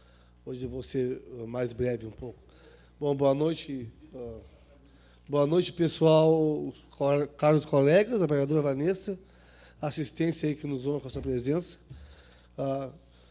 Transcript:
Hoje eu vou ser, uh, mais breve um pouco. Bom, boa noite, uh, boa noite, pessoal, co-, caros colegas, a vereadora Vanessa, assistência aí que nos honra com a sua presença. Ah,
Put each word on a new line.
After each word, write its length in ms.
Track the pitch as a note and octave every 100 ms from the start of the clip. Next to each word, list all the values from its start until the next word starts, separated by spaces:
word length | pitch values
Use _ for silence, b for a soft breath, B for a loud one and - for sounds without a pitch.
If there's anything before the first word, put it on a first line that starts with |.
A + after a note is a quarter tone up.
| _ _ _ _ -
Hoje 200 | B2+ B2+
eu 40 |
vou 140 | B2+
ser, 380 | - C3+ B2+ C3 - B2
uh, 80 | A2+
mais 240 | B2 B2
breve 360 | A#2 B2 A#2 A2
um 40 |
pouco. 280 | G#2+ B2 - - - - - - -
Bom, 160 | D3 C#3
boa 180 | C#3
noite, 540 | C#3 D#3+ D#3 - C3+ A2+ - -
uh, 280 | C3+ A#2+ A2 - - _ - - _ _ _ -
boa 180 | C#3+ C#3+
noite, 240 | F3 F3
pessoal, 1000 | - E3 - D#3+ D#3 D#3+ D#3+ D#3 D3+ C#3+ - -
co-, 360 | - C#3 C#3+ C#3+ -
caros 280 | D3+ D#3 -
colegas, 560 | C#3+ C#3 F3+ G#3+ A#3
a 40 | D#3+
vereadora 360 | C#3+ C#3 D#3
Vanessa, 560 | C#3+ C3+ E3 F#3+ - F#3 - _ - - - -
assistência 680 | D3+ E3 C3 - E3 - D#3
aí 60 | D3
que 120 | D3
nos 180 | C3+ C3+
honra 140 | C#3+
com 80 | B2+
a 40 |
sua 100 | C#3
presença. 560 | B2+ B2+ B2 E3 F3 - - - - - - - _ -
Ah, 320 | C#3 C3+ C3 - _ _ _